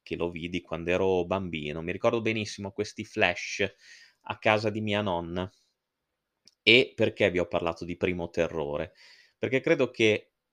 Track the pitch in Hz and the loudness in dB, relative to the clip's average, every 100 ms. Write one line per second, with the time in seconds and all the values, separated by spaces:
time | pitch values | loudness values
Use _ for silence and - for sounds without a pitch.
0 | - 82 87 87 87 90 - 82 85 90 | -10 -4 -4 -4 -6 -6 -6 -6 -2 0
1 | 95 92 87 92 92 80 73 78 82 95 | 2 2 0 -2 -4 -6 -6 -6 -8 -2
2 | 117 117 110 110 104 - 98 - 104 - | 0 0 -2 -4 -6 -8 -10 -8 -8 -8
3 | 104 107 92 87 - - 98 - - - | -8 0 0 0 -6 -4 -4 -4 -20 -20
4 | - _ - 101 113 107 110 107 107 104 | -20 _ -12 -2 2 2 2 -4 -2 -2
5 | 104 87 85 90 92 _ _ _ _ _ | 0 -2 -4 -4 -6 _ _ _ _ _
6 | _ _ _ _ _ _ - 120 - - | _ _ _ _ _ _ 6 6 6 2
7 | 107 - 101 87 85 87 82 82 85 85 | 0 4 2 2 0 -2 -2 -6 -8 -4
8 | 95 90 85 - 80 82 71 73 78 _ | -2 -2 -4 -2 -2 -2 -4 -4 -6 _
9 | - - _ - 107 127 156 160 127 - | -20 -20 _ -6 -2 0 2 2 2 4
10 | 110 104 - _ _ | 4 4 -2 _ _